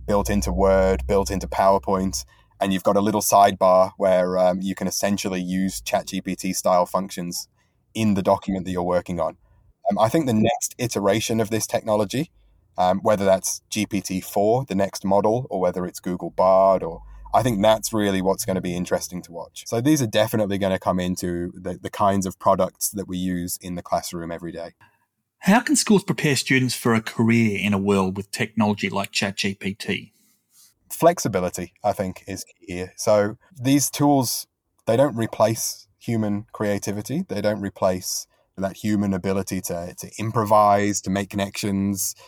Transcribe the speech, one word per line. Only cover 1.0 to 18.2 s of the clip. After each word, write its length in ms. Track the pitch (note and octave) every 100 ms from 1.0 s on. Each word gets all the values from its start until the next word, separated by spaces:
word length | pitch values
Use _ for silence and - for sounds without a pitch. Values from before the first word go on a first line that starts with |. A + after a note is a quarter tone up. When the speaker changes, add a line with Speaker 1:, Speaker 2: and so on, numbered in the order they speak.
| -
Speaker 1:
built 240 | G2+ F#2+
into 180 | G2 F2
PowerPoint, 760 | - G2 G2 - F#2+ F#2+ - - _ _ -
and 120 | G2
you've 120 | F#2+
got 120 | - G2+
a 40 |
little 200 | G#2 G#2
sidebar 720 | - G2+ G2+ G2 F#2+ F#2 F#2+ -
where, 420 | F#2+ F#2 F2+ F#2
um, 220 | F#2 F#2
you 120 | F#2+
can 120 | F#2+ F#2+
essentially 540 | - G2+ G2+ G#2 F#2
use 400 | F2+ F#2 F#2+ -
Chat 260 | - G2+ -
G 140 | F#2+
P 160 | G2 F2+
T 160 | F#2+
style 340 | F#2 G2 F#2 F2+
functions 640 | F#2 F#2+ - F2 F2 - _ _ _ _
in 220 | A2 G#2+
the 80 | G2
document 420 | F#2+ G2 - F#2+
that 60 | F2+
you're 120 | F2+
working 360 | F2 F2+ F2 F2
on. 180 | D#2+ D#2+ _ _ _ _ G2
Um, 80 | G2+
I 100 | A2
think 180 | E3 C3+
the 60 |
next 420 | A2 A2 A#2 - -
iteration 640 | B2 A2 G2 G#2+ - A2+
of 100 | G#2
this 160 | A2 -
technology, 640 | A2+ A2+ G#2 G#2 B2 D#3+ _ _ _ _ -
um, 220 | F2+ F#2+
whether 240 | G2+ G#2
that's 380 | G2 F#2+ - - -
G 160 | A2
P 160 | G2+ G2
T 200 | - F#2+
four, 440 | - G#2 G#2 B2
the 120 | C3 F#2+
next 280 | G2 -
model, 420 | F#2+ G2 G2+ A#2 C3
or 100 | G2
whether 240 | F2+ F2+
it's 140 | F2 -
Google 320 | F#2+ F2+ E2+
Bard, 540 | - F#2+ F#2+ G2 F#2+
or 180 | E2 E2 - - -
I 80 | G#2+
think 180 | B2 G#2+
that's 320 | G#2+ A2 -
really 300 | A2 G#2 F#2+